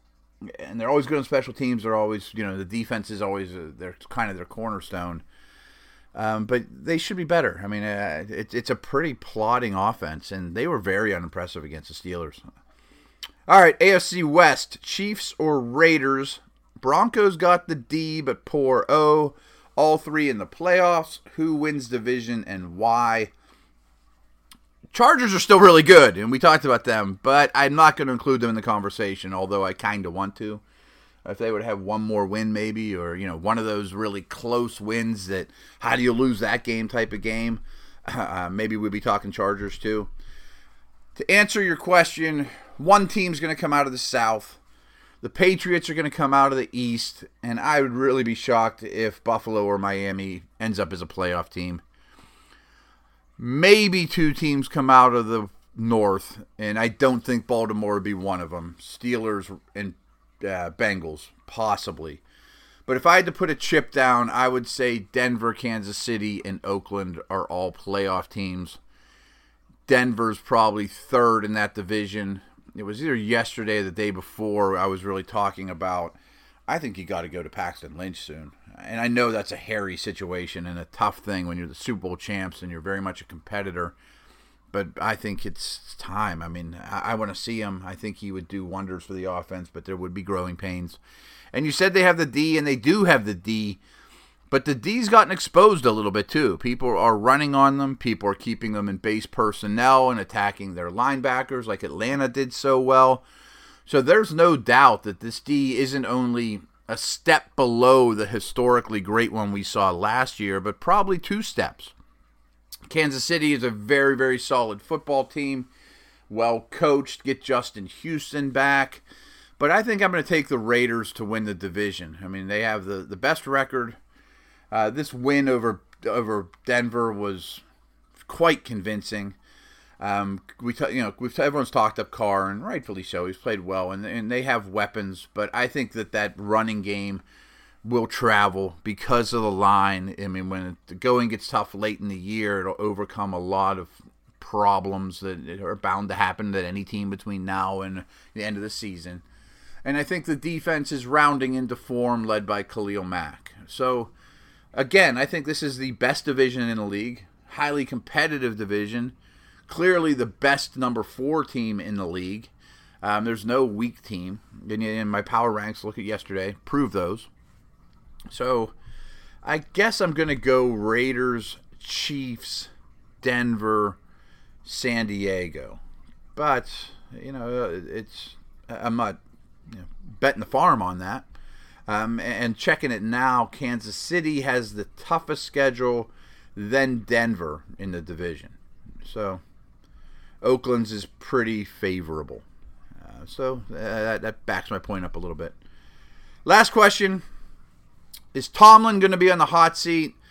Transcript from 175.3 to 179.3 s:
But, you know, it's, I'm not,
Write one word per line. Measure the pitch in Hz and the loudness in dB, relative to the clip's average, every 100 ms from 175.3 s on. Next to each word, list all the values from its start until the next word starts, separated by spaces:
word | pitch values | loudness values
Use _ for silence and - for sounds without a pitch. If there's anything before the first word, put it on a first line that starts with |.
| 92 90 76 60 - - - - - - - | -2 -4 -8 -14 -16 -18 -18 -20 -20 -18 -4
But, | 151 127 - - - - - 123 | 0 0 -2 -14 -16 -20 -20 -18
you | 135 | -14
know, | 135 117 123 110 87 - | -10 -6 -4 -4 -6 -8
it's, | 107 107 - - - - - - | -12 -12 -16 -20 -20 -20 -20 -16
I'm | 120 117 117 | -8 -4 -2
not, | 110 90 - | -4 -6 -16